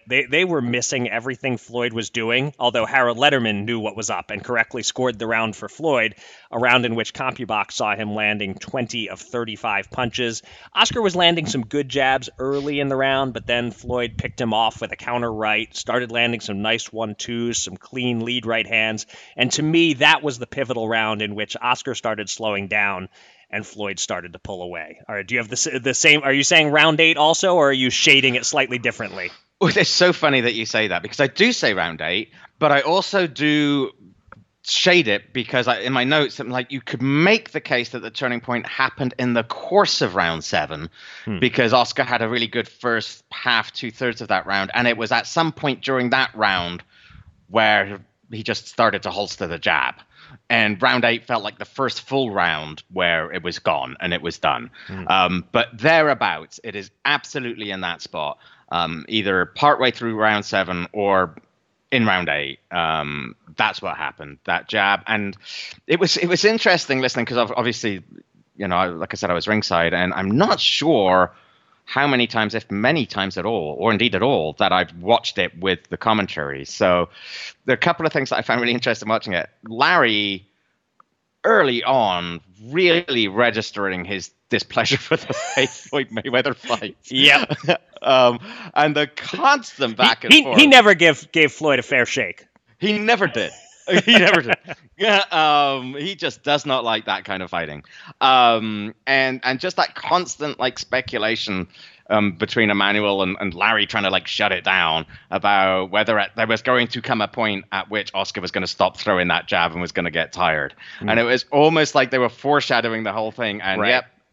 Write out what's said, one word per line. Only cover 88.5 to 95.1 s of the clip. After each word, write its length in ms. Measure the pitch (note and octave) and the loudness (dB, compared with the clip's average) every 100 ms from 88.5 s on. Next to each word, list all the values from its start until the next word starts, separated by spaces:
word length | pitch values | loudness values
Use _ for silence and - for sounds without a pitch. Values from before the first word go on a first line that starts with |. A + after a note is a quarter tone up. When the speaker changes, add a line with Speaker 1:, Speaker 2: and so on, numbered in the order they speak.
| - F3+ | -16 -4
Speaker 2:
and 200 | C#3+ D3+ | 2 2
the 120 | D3 C#3+ | 2 -2
constant 920 | - - F#3 C4+ C#4+ - - B2 G#2+ | -6 -10 0 2 2 -2 -4 -4 2
back 240 | - A2+ | 2 4
Speaker 1:
He, 60 | - | 6
Speaker 2:
and 80 | |
Speaker 1:
he, 80 | D#4 | 6
Speaker 2:
forth. 160 | C#4 - | 8 6
Speaker 1:
he 60 | D4 | 10
never 280 | C4 G#3 | 10 10
gave, 380 | F3 E3 C#3+ - | 8 6 4 0
gave 180 | E3 D3+ | 2 2
Floyd 280 | - D3+ C3 | 2 2 2
a 40 | |
fair 220 | - C3+ | 2 2
shake. 420 | A#2+ C3+ F#2+ - - _ _ - | 2 0 -4 -6 -18 _ _ -6
Speaker 2:
He 200 | G3+ G#3 | -2 0
never 280 | G#3+ A#3 F3+ | 2 2 0
did. 240 | A#2+ F2 - | -2 -4 -8
<laughs> 480 | - - - F3+ | -20 -12 0 2
He 140 | - A#3 | 6 6
never 240 | F#3 G#3 | 8 4
did. 140 | A#2 - F3 D3+ _ - | 2 -4 -6 -16 _ -2
Yeah, 240 | G#3+ | 4